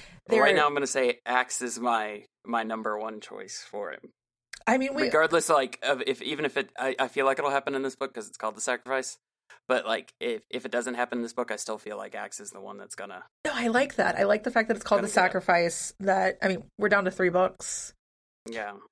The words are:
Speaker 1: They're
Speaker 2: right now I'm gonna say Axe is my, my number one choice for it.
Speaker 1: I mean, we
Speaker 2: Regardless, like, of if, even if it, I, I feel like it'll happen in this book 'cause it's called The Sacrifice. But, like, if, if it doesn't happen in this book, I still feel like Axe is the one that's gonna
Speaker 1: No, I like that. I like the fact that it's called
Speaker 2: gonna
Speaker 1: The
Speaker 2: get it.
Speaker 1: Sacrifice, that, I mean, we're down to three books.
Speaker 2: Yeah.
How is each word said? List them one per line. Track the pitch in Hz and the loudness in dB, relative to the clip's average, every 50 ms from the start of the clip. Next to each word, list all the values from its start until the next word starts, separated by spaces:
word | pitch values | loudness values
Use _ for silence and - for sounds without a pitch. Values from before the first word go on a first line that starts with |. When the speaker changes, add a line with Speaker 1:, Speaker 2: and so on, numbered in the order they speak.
| - - - - _ | -18 -20 -20 -18 _
Speaker 1:
They're | - 226 220 | 2 4 6
Speaker 2:
right | - - 190 | 6 6 6
now | 170 151 | 6 4
I'm | 147 143 | 4 2
gonna | 143 143 | 0 -2
say | 127 - 139 127 120 120 - _ | 0 0 2 2 2 0 -2 _
Axe | 120 123 127 123 - - - | 2 2 2 2 2 -2 -6
is | 131 120 113 117 | -4 -6 -6 -2
my, | 120 123 117 110 107 107 104 104 - _ _ _ _ | 0 2 2 2 0 -2 -6 -10 -14 _ _ _ _
my | 110 117 113 113 | -2 -2 -2 -2
number | 110 113 110 110 110 107 | -2 -4 -4 -2 -2 -2
one | 107 107 110 110 107 | -2 -4 -6 -8 -10
choice | - - 107 104 95 98 - - - - | -14 -14 -14 -14 -12 -12 -12 -14 -14 -12
for | - 104 101 82 | -10 -8 -8 -8
it. | 67 - - - _ _ _ _ _ _ _ _ - - - | -10 -12 -14 -20 _ _ _ _ _ _ _ _ -20 -4 0
Speaker 1:
I | 220 247 | 2 2
mean, | 262 262 277 269 | 2 2 0 0
we | 302 302 | 0 2
Speaker 2:
Regardless, | 240 - 156 160 156 165 165 156 - | 4 4 4 4 6 4 2 4 4
like, | 160 143 131 123 - - | 4 4 2 0 -4 -4
of | - 131 139 127 - | -2 0 0 0 0
if, | 135 131 - | -2 -2 -2
even | - - 151 143 156 | -4 -6 -4 -2 -2
if | 135 - | -2 -2
it, | 143 123 - _ | -2 -4 -4 _
I, | - 127 135 135 - | -4 -4 -2 0 0
I | 135 | -2
feel | 123 - 139 135 | 0 0 2 2
like | 135 135 135 | 2 2 2
it'll | 147 143 | 0 0
happen | 135 139 135 147 139 | 0 0 0 0 -2
in | 135 | -2
this | 135 135 131 | -2 -4 -4
book | - 139 135 - | -4 -6 -6 -6
'cause | 117 107 | -10 -12
it's | - - | -12 -10
called | - - 110 104 | -6 -6 -6 -6
The | 110 | -4
Sacrifice. | - 135 123 120 - 123 135 131 131 - - - _ _ _ _ _ _ - - _ | -2 -2 -2 -2 -2 -2 -2 -2 -2 -4 -10 -14 _ _ _ _ _ _ -20 -14 _
But, | - 127 120 - | 0 0 0 2
like, | 110 113 90 - - _ _ | 0 -2 -2 -4 -8 _ _
if, | 90 120 117 107 - _ | -4 -4 -4 -4 -6 _
if | - 123 113 | -8 -8 -6
it | 120 | -2
doesn't | 123 120 117 127 120 | -2 -2 -2 -2 -2
happen | 120 123 - 123 120 | -2 -2 -2 -2 -4
in | 117 | -6
this | 117 - | -4 -4
book, | - 120 - | -6 -4 -4
I | 107 | -6
still | 104 - - 110 107 | -6 -6 -8 -8 -8
feel | - 107 104 | -10 -10 -10
like | 101 101 101 - | -10 -10 -10 -10
Axe | 104 104 101 - - | -10 -10 -10 -12 -12
is | 104 98 | -14 -14
the | - 101 | -16 -14
one | 98 101 101 | -14 -14 -14
that's | 101 98 - - | -16 -16 -14 -12
gonna | - 101 98 92 92 - - _ _ - | -12 -12 -12 -14 -16 -18 -20 _ _ -6
Speaker 1:
No, | 294 285 | -6 -4
I | 240 240 233 | -2 0 2
like | 226 247 285 277 - | 2 2 0 0 0
that. | - 190 185 175 | 0 0 0 2
I | - 202 | 2 2
like | 202 214 214 - | 2 2 2 0
the | 240 | 0
fact | - 233 220 | 0 0 0
that | 226 226 | 2 -2
it's | 220 - | -4 0
called | - 208 202 | 2 2 2
Speaker 2:
gonna | 202 | 2
Speaker 1:
The | 208 - | 2 4
Speaker 2:
get | 214 | 4
it. | 180 | 4
Speaker 1:
Sacrifice, | 185 - 185 - - 175 170 170 170 - - - - - - | 4 2 0 2 4 4 4 4 2 0 -4 -6 -8 -10 -4
that, | 190 196 190 190 185 190 - - | 0 2 2 4 2 2 0 0
I | - 190 | 0 0
mean, | 185 170 - - _ | 0 -2 -6 -12 _
we're | - 202 202 | -2 2 4
down | 202 202 196 | 4 4 2
to | 185 | 0
three | 185 - 190 180 | 0 2 2 4
books. | 170 180 185 185 - - - - - - - - - _ _ _ _ _ _ _ _ _ _ - | 6 4 4 4 0 -4 -8 -8 -8 -8 -10 -12 -16 _ _ _ _ _ _ _ _ _ _ -8
Speaker 2:
Yeah. | 113 - 107 104 - - - - | -6 -6 -6 -6 -8 -12 -18 -20